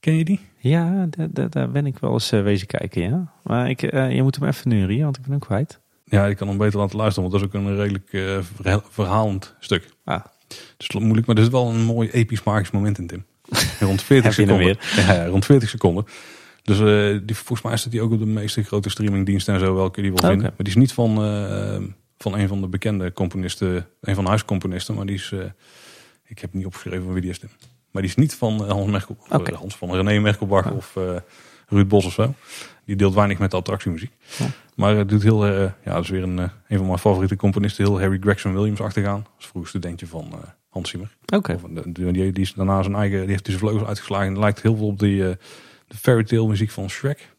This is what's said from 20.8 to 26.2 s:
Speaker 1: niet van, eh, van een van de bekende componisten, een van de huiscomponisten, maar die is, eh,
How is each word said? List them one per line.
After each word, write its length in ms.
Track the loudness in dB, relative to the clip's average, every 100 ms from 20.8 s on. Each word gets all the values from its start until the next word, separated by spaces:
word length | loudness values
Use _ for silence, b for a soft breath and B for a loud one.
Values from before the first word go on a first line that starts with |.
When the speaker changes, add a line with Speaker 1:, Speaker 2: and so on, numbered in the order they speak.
Speaker 1:
niet 120 | 4
van, 320 | 4 0 2
eh, 580 | 0 -2 -4 -6 -6 -6 -8 -12 _ _
van 200 | -6 -2
een 100 | -2
van 120 | -2
de 60 | -4
bekende 440 | -4 -2 -2 -4
componisten, 720 | -4 -4 -4 -6 -4 -2 -2 -6 _
een 140 | -4
van 100 | -2
de 60 | 2
huiscomponisten, 640 | 0 0 -4 -4 -8 -6
maar 120 | -6 -4
die 80 |
is, 160 | -6 -6
eh, 60 | -8 -8 -12 B B B B B B